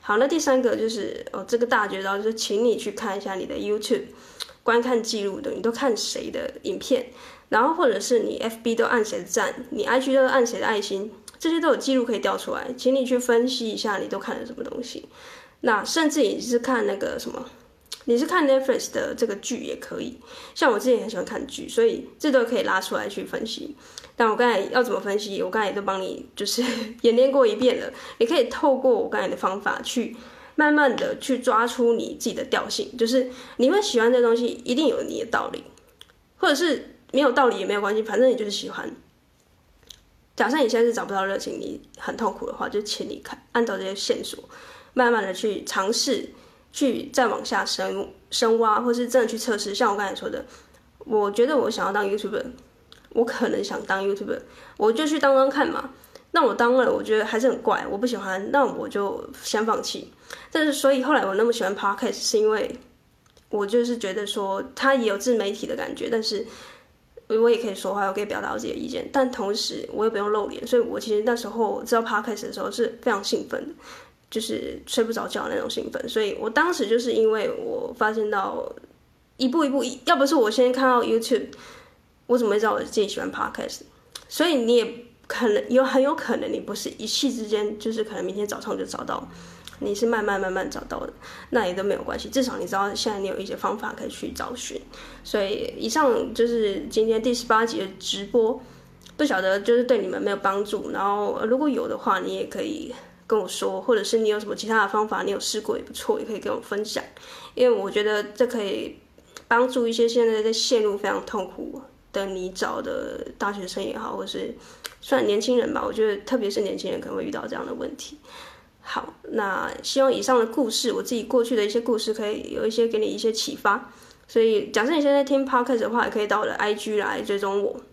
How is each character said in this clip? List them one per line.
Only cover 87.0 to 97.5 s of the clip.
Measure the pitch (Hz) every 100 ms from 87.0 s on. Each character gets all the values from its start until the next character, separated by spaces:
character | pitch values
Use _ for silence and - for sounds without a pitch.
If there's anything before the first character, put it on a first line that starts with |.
| 220
夕 | - 285
之 | 226 214
间， | 214 208 214
就 | 226
是 | 226
可 | 214
能 | 202
明 | 185
天 | 196 208
早 | -
上 | - 196
就 | 185
找 | -
到， | - - - - - - - -
你 | 208
是 | 208 233
慢 | 233
慢 | 208 196
慢 | 190
慢 | 185 -
找 | - -
到 | -
的， | - - - - -
那 | 254 190
也 |
都 | 180
没 | 196
有 | -
关 | - -
系， | 208
至 | 247
少 | 254 196
你 |
知 | 175
道 | 196 202
现 | - -
在 | 202
你 | 196
有 | -
一 |
些 | 196
方 | 208 190 208
法 | 220
可 | - -
以 |
去 | - -
找 | - -
寻。 | - - - - - - -
所 | - 214
以 | 196 208 - -
以 | 226
上 | 277 285 226 -
就 | 226 233
是 | 233 214 196 -
今 | 214 220
天 | 220
第 | 240
十 | 240
八 | -